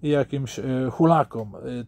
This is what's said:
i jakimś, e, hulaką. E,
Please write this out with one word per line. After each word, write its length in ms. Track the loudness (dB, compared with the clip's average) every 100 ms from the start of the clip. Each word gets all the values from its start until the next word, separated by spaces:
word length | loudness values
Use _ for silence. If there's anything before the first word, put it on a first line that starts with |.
i 60 | 0
jakimś, 500 | 0 0 -4 -6 -6
e, 40 | -4 -2 -2
hulaką. 600 | 4 6 6 2 -4 -10 -10 -10
E, 20 | -10